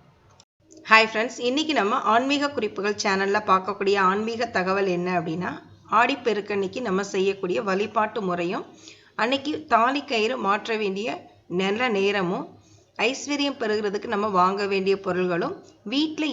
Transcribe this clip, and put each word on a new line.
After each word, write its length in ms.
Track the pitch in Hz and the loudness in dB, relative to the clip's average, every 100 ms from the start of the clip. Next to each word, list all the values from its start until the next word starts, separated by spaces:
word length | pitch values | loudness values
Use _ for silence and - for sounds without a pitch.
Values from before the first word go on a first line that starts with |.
| _ _ _ - _ _ _ - - | _ _ _ -20 _ _ _ -18 6
ஹாய் 220 | 220 220 | 6 6
ஃப்ரெண்ட்ஸ், 300 | 214 247 - | 2 -4 -2
இன்னைக்கு 360 | 247 269 311 | -2 0 0
நம்ம 260 | 277 202 262 | 2 2 0
ஆன்மீக 460 | 208 226 269 285 285 | 2 2 2 0 0
குறிப்புகள் 480 | 285 214 208 202 208 | -2 -4 -2 -4 -2
சேனல்ல 400 | 214 190 196 208 | -2 0 0 0
பார்க்கக்கூடிய 540 | 214 190 190 196 196 202 | 2 2 0 -2 0 4
ஆன்மீக 460 | 185 202 220 226 233 | 4 2 -2 -4 -2
தகவல் 420 | 196 180 196 196 | -2 0 0 0
என்ன 200 | 175 180 | 0 0
அப்படின்னா, 380 | 180 165 160 196 302 - - - | -2 -2 -4 -4 -8 -12 -20 0
ஆடிப்பெருக்கு 640 | 208 247 277 233 208 208 | 2 2 2 -2 -2 -2
அன்னைக்கு 260 | 202 190 254 | -4 -2 -4
நம்ம 240 | 240 190 | -2 -2
செய்யக்கூடிய 560 | 190 196 190 190 180 220 | -2 0 0 0 -2 -2
வழிபாட்டு 580 | 214 190 214 220 214 226 | 0 0 0 0 -2 -2
முறையும், 420 | 190 175 175 240 - - - - - - | -2 -2 -2 -4 -8 -16 -20 -20 -14 -4
அன்னைக்கு 360 | 220 269 277 302 - | 0 0 -2 -6 2
தாலி 360 | 226 240 277 | 4 4 2
கயிறு 340 | 269 233 214 254 | -2 0 0 0
மாற்ற 400 | 202 208 208 220 | 0 0 0 -2
வேண்டிய 320 | 208 190 226 - - - - | -2 -2 -4 -6 -12 -20 -6
நல்ல 380 | 180 190 214 254 | -2 0 0 0
நேரமும், 560 | 196 196 190 175 208 320 - - - _ - | 2 2 2 0 -2 -6 -14 -20 -20 _ -2
ஐஸ்வர்யம் 600 | 214 269 - 285 285 277 | -2 -2 -4 -2 -2 -2
பெறுகிறதுக்கு 500 | 220 214 208 202 233 | -2 0 0 -4 -2
நம்ம 200 | 202 214 | -2 0
வாங்க 360 | 185 185 196 202 | 2 2 2 0
வேண்டிய 300 | 196 190 196 | 0 2 0
பொருள்களும், 540 | 190 180 185 175 254 392 - - 208 | 0 -2 0 0 -2 -6 -14 -18 -4
வீட்ல 400 | 269 311 302 302 | -2 -2 -2 -2